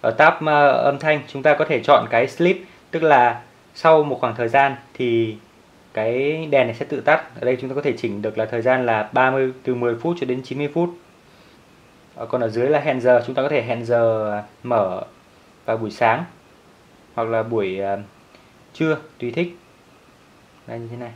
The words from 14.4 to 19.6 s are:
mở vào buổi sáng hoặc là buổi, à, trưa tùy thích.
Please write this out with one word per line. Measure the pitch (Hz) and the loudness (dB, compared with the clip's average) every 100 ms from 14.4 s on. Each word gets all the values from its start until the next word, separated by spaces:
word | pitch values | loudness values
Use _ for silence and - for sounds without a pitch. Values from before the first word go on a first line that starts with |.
| 107 _ | -8 _
mở | 123 117 95 92 - _ _ _ _ _ | -2 0 0 -4 -10 _ _ _ _ _
vào | - 113 | -6 -4
buổi | 110 | -6
sáng | - 117 123 180 - _ _ _ _ _ _ _ | 0 0 0 -6 -16 _ _ _ _ _ _ _
hoặc | - 113 | -6 -2
là | 113 | -2
buổi, | 113 113 98 95 | -2 -2 -4 -4
à, | 98 101 101 _ _ - _ _ _ | -6 -6 -10 _ _ -20 _ _ _
trưa | - 160 151 - _ | -4 -2 -2 -8 _
tùy | 123 | -8
thích. | 127 175 - | -6 -6 -8